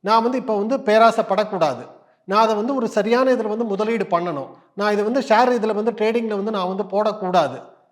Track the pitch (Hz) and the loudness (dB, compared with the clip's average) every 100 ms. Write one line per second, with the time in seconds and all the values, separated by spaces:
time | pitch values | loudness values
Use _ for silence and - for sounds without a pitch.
0 | 190 226 233 254 - 208 220 269 - 220 | 2 2 2 -2 -2 -2 -2 -2 2 6
1 | 226 226 - 190 208 196 156 117 117 - | 6 4 0 -2 -2 0 -2 -2 -12 -20
2 | _ _ - 202 220 208 233 269 233 220 | _ _ -2 2 2 2 -2 -2 -2 -2
3 | 202 240 262 240 202 214 233 196 214 226 | 2 2 2 2 -2 -4 -4 -2 -2 -2
4 | 190 170 175 147 135 - _ - 208 208 | -2 -2 -2 -6 -10 -16 _ -4 -2 0
5 | 208 262 - 220 247 247 220 208 226 214 | 0 -2 2 4 4 2 -2 -2 -4 -2
6 | 214 233 226 208 202 214 185 190 190 196 | -2 -2 -4 -4 -4 -4 -4 -4 -4 -2
7 | 214 202 185 180 143 127 - _ _ | -2 -2 0 0 0 -4 -18 _ _